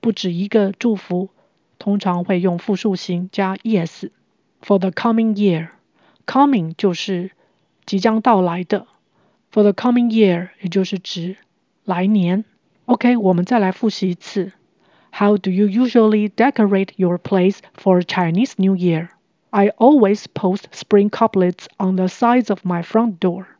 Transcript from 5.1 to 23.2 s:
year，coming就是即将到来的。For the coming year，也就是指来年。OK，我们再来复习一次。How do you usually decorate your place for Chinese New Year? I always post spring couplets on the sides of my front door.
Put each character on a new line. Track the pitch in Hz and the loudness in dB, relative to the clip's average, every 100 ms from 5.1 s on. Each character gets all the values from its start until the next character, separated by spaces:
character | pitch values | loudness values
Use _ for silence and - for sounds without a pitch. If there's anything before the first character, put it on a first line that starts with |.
| 226 226 202 | 0 0 2
year，coming | 208 165 160 _ _ _ _ _ - 262 285 254 160 160 | 0 0 -4 _ _ _ _ _ -4 2 2 2 -2 -2
就 | 202 | -2
是 | 170 - 180 185 _ _ _ _ _ - | -2 -6 -6 -6 _ _ _ _ _ -6
即 | 196 | -2
将 | 214 220 | 0 0
到 | 226 214 | 2 2
来 | 180 170 185 | 2 -2 -4
的。 | 202 - _ _ _ _ _ _ | -6 -6 _ _ _ _ _ _
For | - | 2
the | 208 | 2
coming | 190 247 240 240 | 2 0 2 2
year， | 220 202 170 180 _ | 2 2 2 -4 _
也 | 190 | -4
就 | 180 | -2
是 | 185 190 | -2 -6
指 | - 180 170 196 _ _ _ _ | -10 -10 -10 -10 _ _ _ _
来 | - 175 190 | -8 -2 0
年。 | 214 175 190 220 _ _ _ - | 2 0 -2 -4 _ _ _ -4
OK， | 247 247 247 | 0 2 2
我 | 196 | 2
们 | 175 180 | 0 0
再 | 247 | 0
来 | 190 | 0
复 | 185 226 | 0 -4
习 | - 185 | -2 -4
一 | 175 | -6
次。 | - 208 185 _ _ _ _ _ _ | -8 -6 -6 _ _ _ _ _ _
How | - 208 208 | 0 2 2
do | 190 | 0
you | 185 208 | 0 0
usually | 196 254 240 220 214 208 | 2 2 4 4 2 -2
decorate | - 240 277 208 196 190 - | 0 0 2 2 2 -2 -2
your | 185 175 | -2 -2
place | - 196 180 202 - - | -2 2 2 0 -12 -4
for | - 180 | 2 2
Chinese | 175 196 175 170 262 - | 2 -2 0 0 -2 0
New | 190 190 | 0 2
Year? | 180 160 170 _ _ _ _ | 0 0 -4 _ _ _ _
I | 214 202 | 0 0
always | - 226 294 202 208 - | 4 4 6 4 0 -4
post | - 190 190 - | -4 -2 -2 -8
spring | - - 208 202 | -20 0 2 2
couplets | - 226 196 180 175 - _ | 0 0 2 0 -2 -14 _
on | 190 185 | -4 -2
the | 185 | -2
sides | - 233 247 240 | 0 0 2 0
of | 196 185 | -4 -4
my | 175 | -6
front | 165 220 233 | -2 -2 -2
door. | 175 | -2